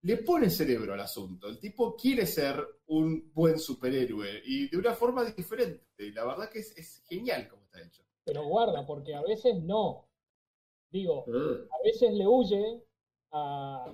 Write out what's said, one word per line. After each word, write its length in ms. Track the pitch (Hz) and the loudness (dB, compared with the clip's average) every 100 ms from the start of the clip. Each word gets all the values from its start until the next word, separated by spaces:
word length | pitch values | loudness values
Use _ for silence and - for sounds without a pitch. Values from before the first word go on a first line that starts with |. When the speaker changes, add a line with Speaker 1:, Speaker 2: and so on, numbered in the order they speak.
Speaker 1:
le 120 | 175 | 0
pone 340 | 233 226 339 214 | 0 4 4 6
cerebro 440 | 165 143 117 104 | 4 2 2 0
al 80 | 98 | -6
asunto. 480 | 101 - 95 90 101 | -8 -10 -10 -10 -12
El 100 | 117 | -12
tipo 340 | 208 226 220 - | -12 -2 -2 2
quiere 280 | 254 247 | 0 2
ser 400 | 185 160 139 135 143 - - | 0 0 0 -2 -6 -12 -2
un 460 | 156 160 160 - | 2 2 0 -4
buen 260 | 160 165 156 | 4 4 4
superhéroe 840 | 156 127 127 135 120 104 101 107 | -2 -4 0 0 0 -2 -6 -8
y 240 | 131 135 - | -4 -4 -2
de 80 | 190 | 0
una 160 | 226 | 0
forma 320 | - 240 247 | 2 0 2
diferente. 640 | 226 214 170 226 196 165 _ - | -2 -4 -8 -2 -2 -4 _ -14
Y 160 | 104 | -12
la 100 | 107 | -6
verdad 260 | 120 170 220 | -4 -4 -8
que 100 | 220 | -10
es, 120 | 214 - | -12 -16
es 260 | 165 - _ | -20 -20 _
genial 400 | 180 240 143 - | -6 -2 -4 -6
como 140 | - | -20
está 180 | _ - | _ -20
hecho. 220 | - _ _ _ | -20 _ _ _
Speaker 2:
Pero 220 | - 147 147 | -6 -4 0
guarda, 400 | 202 226 156 139 | 2 2 0 -4
porque 260 | 147 143 | -10 -8
a 80 | 143 | -4
veces 400 | 180 220 254 196 | -2 2 2 2
no. 460 | 160 214 190 - _ _ _ _ _ _ _ _ _ | 0 2 0 -2 _ _ _ _ _ _ _ _ _
Digo, 360 | 185 180 143 120 | -4 0 -2 0
Speaker 1:
Mm. 400 | 120 147 123 - | -2 0 -4 -6
Speaker 2:
a 140 | 160 | 0
veces 300 | 202 226 240 | 0 4 4
le 120 | 202 | 4
huye 560 | 196 254 202 202 214 233 - _ _ _ _ | 6 6 4 2 0 -4 -14 _ _ _ _
a 600 | 151 143 143 139 135 127 | -6 -4 -6 -6 -8 -10